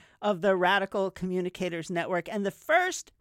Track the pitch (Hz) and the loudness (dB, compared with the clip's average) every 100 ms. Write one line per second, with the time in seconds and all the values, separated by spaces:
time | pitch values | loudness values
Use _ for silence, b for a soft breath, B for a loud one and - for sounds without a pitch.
0 | b b 208 190 196 190 180 196 196 208 | b b -2 2 2 4 4 4 0 -2
1 | 190 - 185 185 180 - 180 165 165 175 | -2 -4 -4 -2 -4 -4 -4 -4 -4 -4
2 | 151 175 170 214 196 - - 320 359 349 | -2 -2 -2 -4 -4 -4 2 2 2 -2
3 | - _ | -12 _